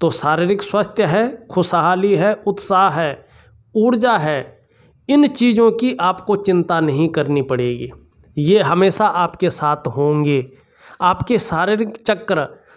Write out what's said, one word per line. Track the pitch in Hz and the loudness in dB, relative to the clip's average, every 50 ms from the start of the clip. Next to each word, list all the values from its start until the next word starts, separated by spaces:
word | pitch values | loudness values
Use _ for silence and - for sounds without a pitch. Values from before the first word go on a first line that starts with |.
तो | 170 160 | -2 -2
शारीरिक | - - - 147 156 160 175 175 202 196 - | 0 0 0 0 0 0 0 0 -2 -2 -4
स्वास्थ्य | - - 208 202 208 - - 202 | -2 -2 -2 -2 -2 -2 -2 0
है, | 160 165 208 233 254 - - - - | 0 2 0 0 -2 -6 -12 -18 -4
खुशहाली | - - 185 - 185 170 156 170 185 185 190 208 196 | -2 -2 0 2 0 0 2 2 0 0 2 2 2
है, | 151 180 208 208 - - | 2 2 0 -2 -2 -4
उत्साह | 202 202 - - - 196 185 196 185 | -6 -4 -4 -4 0 2 2 2 2
है, | 143 160 165 147 135 - - _ _ - _ _ _ _ _ _ - | 0 -2 -4 -4 -6 -8 -16 _ _ -20 _ _ _ _ _ _ -2
ऊर्जा | 220 214 247 247 226 233 247 220 | 0 2 2 2 2 2 0 0
है, | 185 151 156 151 135 120 - - _ _ _ _ _ _ _ _ _ _ - | 0 0 -2 -4 -4 -6 -10 -16 _ _ _ _ _ _ _ _ _ _ 0
इन | 277 294 294 | 4 4 4
चीज़ों | - 277 - 240 247 220 220 233 220 | 2 2 0 2 2 4 4 4 4
की | 214 226 247 254 254 - | 2 2 -2 -2 -2 0
आपको | 175 180 185 - - - 202 | -2 -2 -2 -2 -2 -2 -2
चिंता | 196 202 196 185 175 165 - 170 165 | 0 0 0 2 2 0 0 0 0
नहीं | 160 151 135 143 165 160 | 0 0 0 0 0 0
करनी | - 156 143 139 147 143 | 0 -2 -2 0 -2 -2
पड़ेगी। | 131 135 127 123 123 123 120 123 123 120 - - _ _ _ _ _ _ _ | -2 -2 -2 -2 -2 -4 -4 -6 -10 -12 -14 -20 _ _ _ _ _ _ _
ये | 151 147 160 202 214 | -2 2 2 4 4
हमेशा | 156 135 170 180 190 196 190 - 214 | 4 2 2 2 2 2 2 2 0
आपके | 196 165 175 175 170 - - - - | 0 2 0 -2 -2 -2 -2 -2 -2
साथ | - - 151 147 151 147 - | -2 -2 -2 -2 -2 -2 -4
होंगे। | 131 107 135 143 147 151 151 147 147 143 131 127 127 - _ _ _ _ _ - - - _ | -6 -4 -2 0 0 0 0 0 0 0 -2 -2 -6 -14 _ _ _ _ _ -20 -20 -8 _
आपके | 185 180 190 190 - - 247 | 0 0 0 0 -2 -2 0
शारीरिक | 190 - - 175 160 180 196 214 208 226 214 - | 0 0 -2 -2 -2 0 0 0 -2 -2 -6 -8
चक्र | - - - 208 - 220 - 190 156 139 - - - _ _ - | -6 -4 -2 -2 -2 -2 -2 -2 -2 -2 -4 -8 -18 _ _ -20